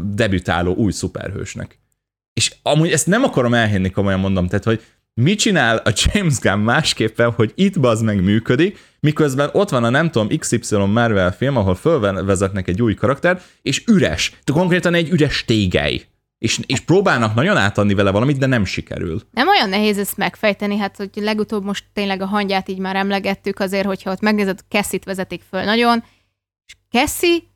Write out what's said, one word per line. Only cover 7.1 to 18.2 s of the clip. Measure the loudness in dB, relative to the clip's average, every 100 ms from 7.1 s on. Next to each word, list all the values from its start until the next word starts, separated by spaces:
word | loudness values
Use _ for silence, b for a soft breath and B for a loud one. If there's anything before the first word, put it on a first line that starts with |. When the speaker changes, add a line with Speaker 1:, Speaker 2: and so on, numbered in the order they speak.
| 2 0
Speaker 1:
hogy | 2 0
itt | 2 0 2
bazd | 2 2
meg | 0 2
működik, | 2 2 2 2 0 -2 B B
miközben | 0 2 0 0 0
ott | 0 0
van | 0
a | 2
nem | 2 0
tudom, | 0 -2 -2
X | -2
Y | -4 0 0
Marvel | 2 2 2 2 0
film, | 0 -2 0
ahol | 0
fölvezetnek | 0 0 2 0 0 0 0 0 -2 -4
egy | 0
új | 0
karaktert, | 0 -2 0 0 -2 B B
és | -6 -2 2
üres. | 2 2 0 -6 B
De | -2
konkrétan | 0 2 2 2
egy | 0 2
üres | 2 2 0
tégely. | 0 2 2 0 0 -4 -8 _ _ -8
És, | -4 -4 -4
és | -4
próbálnak | 2 2 2 2 0
nagyon | 0 2 2
átadni | 0 0 0
vele | 2 2
valamit, | 2